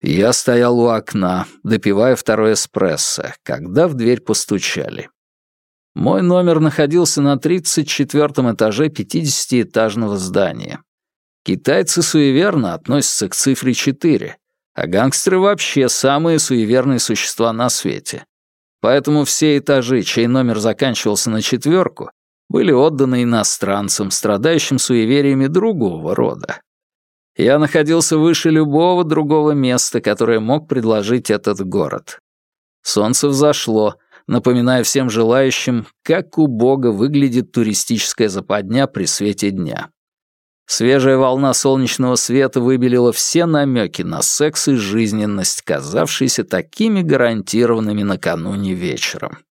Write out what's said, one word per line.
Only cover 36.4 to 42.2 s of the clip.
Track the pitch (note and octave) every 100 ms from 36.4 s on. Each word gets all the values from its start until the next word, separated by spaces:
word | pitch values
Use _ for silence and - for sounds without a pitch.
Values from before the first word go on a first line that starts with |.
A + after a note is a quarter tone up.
| D#3 A2+ A#2+ C3+ B2
выглядит | G2+ B2 D3 C#3 A#2+ A#2+
туристическая | - A2 G2 - A#2 - - A2
западня | F#2+ - G#2 F#2+ A#2 C#3
при | -
свете | F#2 - G#2 G2+ G2+
дня. | F#2+ E2 A1+ - _ _ _ _ _ _ _ _
Свежая | - A#2 C#3 C3 C3
волна | C3 C3 C#3
солнечного | B2+ C#3 C3+ B2+ - B2+
света | B2